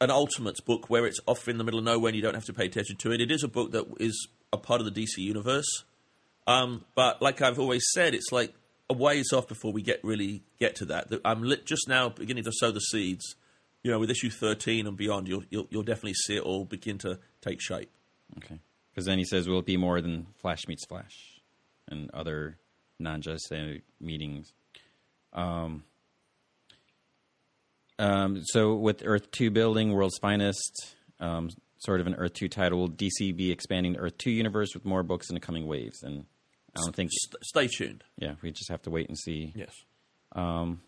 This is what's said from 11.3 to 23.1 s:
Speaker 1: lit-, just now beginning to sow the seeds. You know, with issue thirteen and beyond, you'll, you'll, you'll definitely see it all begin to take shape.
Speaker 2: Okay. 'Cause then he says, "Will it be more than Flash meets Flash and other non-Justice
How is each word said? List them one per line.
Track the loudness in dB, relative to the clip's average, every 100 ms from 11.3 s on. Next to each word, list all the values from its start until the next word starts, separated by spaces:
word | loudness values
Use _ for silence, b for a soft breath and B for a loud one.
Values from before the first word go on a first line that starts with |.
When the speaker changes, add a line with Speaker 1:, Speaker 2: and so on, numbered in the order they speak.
| 2
Speaker 1:
lit-, | 2 0 0
just | -2 2
now | 2 2
beginning | -2 -6 -4
to | -4
sow | 0 2
the | 2
seeds. | -2 0 -2 -4 -8 -16 b b b _
You | 0
know, | 2
with | 2
issue | 0 -2
thirteen | 0 0 0 0 -2 -2
and | -4
beyond, | -2 -2 -2
you'll, | -4 -4
you'll, | -6 -4
you'll | -4
definitely | -2 -4 -4
see | -4 -2 -2
it |
all | 0 -2
begin | -4 -8 -6 -6
to | -6 -6 b _
take | -8 -6
shape. | -6 -6 -8 _ _ _ -20 -18
Speaker 2:
Okay. | -16 -18 -20 _ _
'Cause | -4
then | 0 2
he |
says, | 2 0 2
"Will | 0
it | 2
be | 2
more | 4 2
than | 0 -4 -8 -8
Flash | -6 -4 -6
meets | -10 -10
Flash | -14 -14 -20 -20 -20 _ _ _ _ -14
and | -12 -10
other | -8 -6 -6 -6 -10 _ _ _ -10
non-Justice | -6